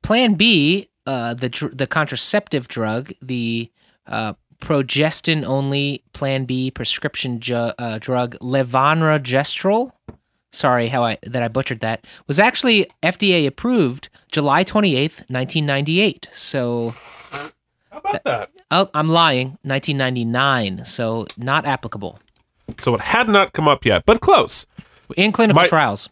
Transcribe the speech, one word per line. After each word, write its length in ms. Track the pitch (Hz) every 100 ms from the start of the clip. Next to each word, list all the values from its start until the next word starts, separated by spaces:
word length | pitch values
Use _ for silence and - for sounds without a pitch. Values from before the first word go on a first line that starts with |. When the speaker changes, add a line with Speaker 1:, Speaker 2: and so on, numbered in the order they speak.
Speaker 1:
Plan 320 | - 226 247
B, 540 | 180 220 196 143 190 - _ -
uh, 280 | 135 117
the 140 | 117 127
dr-, 260 | 120 147 131
the 80 | 135
contraceptive 800 | 160 151 139 - 208 208 143 120
drug, 460 | - 110 113 139 -
the, 480 | 131 127 117 117 117 _ _ _ -
uh, 240 | 110 110 - _ _
progestin-only 1400 | - 147 127 139 156 - - 156 127 135 139 139 143 139 _
Plan 320 | - 139 135 127
B 240 | 127 131
prescription 680 | - 120 - - - 135 120
ju-, 340 | 117 120 117 -
uh, 200 | 120 110
drug, 360 | - 127 123 -
levonorgestrel. 1500 | 123 135 127 131 139 160 160 151 127 131 143 - 190 214 254 _ - - _ _ _
Sorry 360 | - 143 123 117
how 160 | 131
I, 120 | 120 110
that 200 | - 123
I 40 | 117
butchered 300 | 120 131 117
that. 240 | 110 113 - - -
Was 140 | 143
actually 480 | 220 254 262 220 190 _
F 140 | 165 180
D 140 | 202
A 120 | 175 143
approved 640 | - 240 247 143 131 - _ _
July 320 | - 147 147
twenty-eighth, 580 | 185 214 202 131 151 - -
nineteen 340 | 131 127 165
ninety-eight. 640 | 147 139 143 170 208 - -
So 600 | - - 143 123 120 117 117 - - -
Speaker 2:
How 220 | 139 151 _ _ _ _
about 320 | 214 381 -
that? 260 | - 120 98 _ _
Speaker 1:
Oh, 200 | 165 196
I'm 160 | 147 156
lying. 500 | 165 165 127 131 143
Nineteen 340 | 139 135 - 139
ninety-nine. 880 | 131 123 117 120 139 127 104 92
So 420 | - - 113 113 104 -
not 300 | 123 147 147
applicable. 520 | 131 113 107 95 - _ _ _ _ - -
Speaker 2:
So 140 | - 117
it 40 |
had 280 | - 220 233
not 240 | 202 190
come 160 | - 156
up 160 | 139
yet, 200 | - 92 -
but 140 | 226
close. 460 | - 370 - - - - - _ _ -
Speaker 1:
In 140 | 202
clinical 300 | 208 220 160
Speaker 2:
My 60 | 180
Speaker 1:
trials. 400 | 165 135 101 -